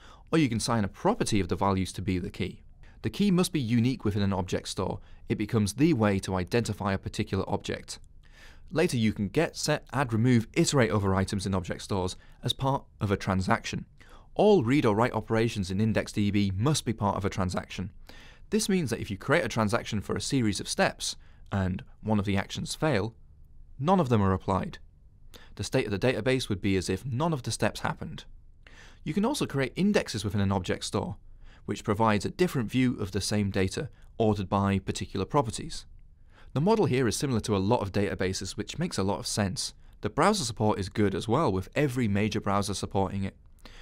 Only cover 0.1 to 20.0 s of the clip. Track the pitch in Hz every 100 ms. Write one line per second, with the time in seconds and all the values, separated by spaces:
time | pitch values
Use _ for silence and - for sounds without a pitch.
0.1 | - - 165 139 113 113 117 98 - 180
1.1 | 240 147 104 90 92 98 95 92 - 90
2.1 | 92 90 - 87 - - - - - -
3.1 | - 208 175 185 160 110 120 120 123 107
4.1 | 104 98 95 95 101 - - 90 - -
5.1 | - - 110 107 113 101 117 160 127 104
6.1 | 98 - 92 90 120 110 104 98 95 101
7.1 | - 104 95 - 101 - 92 - - -
8.1 | - - - - - - 139 170 127 110
9.1 | 98 98 143 165 - - 151 - 131 135
10.1 | 113 123 120 110 - 165 143 117 104 98
11.1 | 95 95 101 98 95 90 82 - 98 92
12.1 | - - - 117 - 135 135 - - 101
13.1 | 98 - 95 92 113 - 92 - - -
14.1 | - - - 202 196 117 147 123 104 123
15.1 | 110 - 113 117 107 92 95 110 101 -
16.1 | - 101 104 101 95 127 151 - - 101
17.1 | 95 101 - 92 - - - 95 - -
18.1 | - - - - 214 220 190 131 110 -
19.1 | 95 - 160 113 - 104 113 - 104